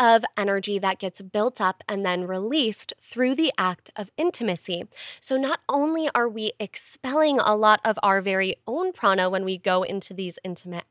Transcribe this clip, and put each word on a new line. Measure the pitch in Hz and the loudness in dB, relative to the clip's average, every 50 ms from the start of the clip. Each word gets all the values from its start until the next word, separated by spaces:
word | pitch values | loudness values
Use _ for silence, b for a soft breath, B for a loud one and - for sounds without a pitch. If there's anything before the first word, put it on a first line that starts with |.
of | 247 233 226 226 233 - - | 6 6 6 6 4 2 -4
energy | - 196 202 196 196 190 202 202 190 | -2 0 0 0 0 -2 -2 -4 -2
that | 196 190 185 - | -2 -2 -2 -2
gets | 202 185 - - | -4 -6 -6 -6
built | 190 185 - 208 214 247 - - | -6 -4 -2 0 0 0 0 0
up | 202 185 190 - - - | -2 -2 -2 -2 -8 -6
and | 208 196 196 | -4 -2 -2
then | 180 180 180 180 | -2 -2 -2 -2
released | 180 185 185 202 226 285 320 247 220 202 - - - - _ | -4 -4 -4 -4 -2 0 0 0 0 -2 -4 -6 -8 -10 _
through | _ - - 233 254 254 269 | _ -10 -2 0 0 0 2
the | 277 320 285 - | 2 0 0 0
act | - 185 185 175 - - - - | 0 -2 -2 -2 -4 -10 -16 -12
of | - 196 - _ | -12 -12 -10 _
intimacy. | - 320 349 - - 240 202 175 - - - 175 175 - - B B B B B B | -2 -2 -2 -2 -2 -2 -4 -4 -4 -4 -6 -6 -6 -8 -12 B B B B B B
So | B - 262 | B -2 -2
not | 262 269 262 320 - _ - | 0 0 0 -2 -4 _ -2
only | 269 285 285 311 320 330 320 277 - | 0 0 2 2 0 0 -2 0 0
are | 247 233 233 | 0 0 0
we | 214 220 220 214 - - | -2 -4 -6 -6 -6 -6
expelling | 208 - - - - - - - - 254 277 311 311 302 277 240 | -8 -6 -4 -4 -4 -4 -4 -6 -6 -2 2 2 4 4 4 4
a | - - 214 | 4 4 4
lot | 214 214 214 214 - - | 4 6 6 6 6 4
of | 226 208 - | 0 0 2
our | - 202 196 196 | 2 2 2 2
very | 185 196 190 190 190 190 - - - | 2 0 0 0 0 -2 -4 -6 -6
own | 214 247 330 370 370 | -6 -4 -2 -2 -4
prana | 349 - - 202 190 190 185 185 | -4 0 2 2 4 4 2 2
when | 190 190 190 | 0 0 -2
we | 190 190 | -2 -4
go | 180 - 190 185 185 185 | -2 0 2 2 2 0
into | - 196 196 - - | -2 -4 -6 -6 -8
these | 190 185 190 175 - - | -8 -8 -8 -8 -8 -8
intimate | - 190 170 - - 180 175 170 - _ | -10 -10 -10 -10 -10 -10 -10 -10 -12 _